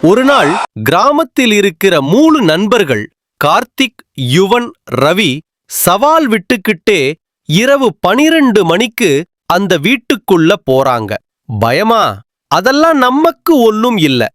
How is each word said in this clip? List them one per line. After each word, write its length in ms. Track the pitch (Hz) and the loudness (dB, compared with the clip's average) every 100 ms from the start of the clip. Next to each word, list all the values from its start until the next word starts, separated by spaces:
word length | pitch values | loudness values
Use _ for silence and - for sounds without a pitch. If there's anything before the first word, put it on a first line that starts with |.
ஒரு 220 | 160 220 | 2 2
நாள் 400 | 262 277 147 175 - - | 2 2 0 -2 -6 -10
கிராமத்தில் 680 | 107 175 247 302 330 - 254 | -4 -2 0 -2 -4 -2 0
இருக்கிற 500 | 208 202 165 196 165 | 0 -2 -2 0 0
மூணு 400 | 139 208 320 311 | 0 2 2 2
நண்பர்கள், 680 | 185 156 208 233 165 113 110 _ _ _ | 2 0 0 0 0 -4 -6 _ _ _
கார்த்திக், 600 | 143 180 247 - 262 _ _ - | -2 -2 -4 -4 -4 _ _ -10
யுவன், 500 | 123 147 196 240 240 - - | -2 0 2 0 -4 -14 -8
ரவி, 480 | - 139 180 202 135 _ _ _ | -2 0 0 -2 -4 _ _ _
சவால் 580 | - - 185 285 320 294 | -4 0 0 2 2 0
விட்டுக்கிட்டே 880 | 214 - 240 202 190 - 196 135 160 _ _ - | -4 -2 -4 -2 -4 0 0 -2 -6 _ _ -4
இரவு 500 | 160 247 277 254 - | 0 2 2 0 -2
பனிரெண்டு 640 | 175 226 311 330 269 214 | -2 2 2 2 2 0
மணிக்கு 600 | 175 170 240 - 202 143 170 _ _ | 0 0 -2 -2 -2 -2 -4 _ _
அந்த 320 | 175 196 175 | -4 0 -2
வீட்டுக்குள்ள 760 | 160 262 _ 254 - 185 160 202 - | 0 -4 _ -6 0 2 2 0 0
போறாங்க. 440 | 131 135 120 104 104 _ _ _ 107 | 0 0 -2 -4 -10 _ _ _ -2
பயமா? 600 | 113 139 214 226 165 98 _ _ _ | 0 0 0 0 0 -4 _ _ _
அதெல்லாம் 520 | - 196 277 330 311 | -2 0 0 0 2
நமக்கு 580 | 254 269 320 330 - 311 | 0 2 0 -2 0 2
ஒண்ணும் 400 | 226 214 247 220 | 2 2 -2 0
இல்ல. 320 | 151 127 110 | 0 0 -4